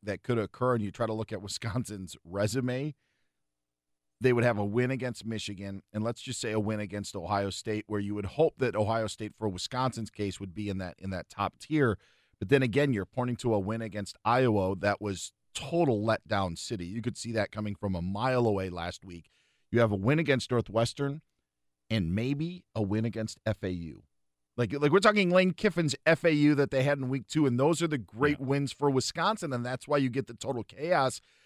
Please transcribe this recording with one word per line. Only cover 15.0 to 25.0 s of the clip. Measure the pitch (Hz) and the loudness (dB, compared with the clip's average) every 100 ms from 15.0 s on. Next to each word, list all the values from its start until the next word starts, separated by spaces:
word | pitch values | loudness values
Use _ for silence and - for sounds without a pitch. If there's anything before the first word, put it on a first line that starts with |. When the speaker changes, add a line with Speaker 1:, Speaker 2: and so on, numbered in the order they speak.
Speaker 1:
was | 101 92 - _ _ | -2 -4 -8 _ _
total | - 135 170 151 107 | -12 -2 2 2 2
letdown | 110 110 - 101 92 82 | 2 0 0 -2 -2 -4
city. | - 107 87 | -8 -8 -6
You | 113 | -6
could | 117 - | -6 -6
see | 117 | -4
that | 113 101 | -2 -2
coming | 110 107 | -2 -6
from | 101 101 90 | -4 -2 -2
a | |
mile | 90 101 127 127 117 | -2 -2 2 4 4
away | 98 95 | 2 -2
last | 87 87 - | -6 -8 -8
week. | 95 87 - _ _ _ - | -16 -18 -18 _ _ _ -2
You | 117 | 4
have | 113 | 4
a | 98 | 4
win | 104 151 | 2 2
against | 151 127 - | 4 2 2
Northwestern | 120 104 110 117 - 139 151 _ _ _ _ _ _ - | 0 2 0 0 0 -4 -4 _ _ _ _ _ _ -4
and | 110 82 | -2 0
maybe | 98 123 143 165 180 _ 110 | 0 -2 -2 -4 -8 _ -4
a | |
win | 98 107 | -2 0
against | 113 110 110 - 110 | -2 -4 -8 -6 -4
F | 104 | -2
A | 95 | -4
U. | 90 82 52 _ _ _ _ _ - | -4 -8 -12 _ _ _ _ _ -4
Like, | 110 143 | -2 2
like | 147 | 4
we're | 190 | 6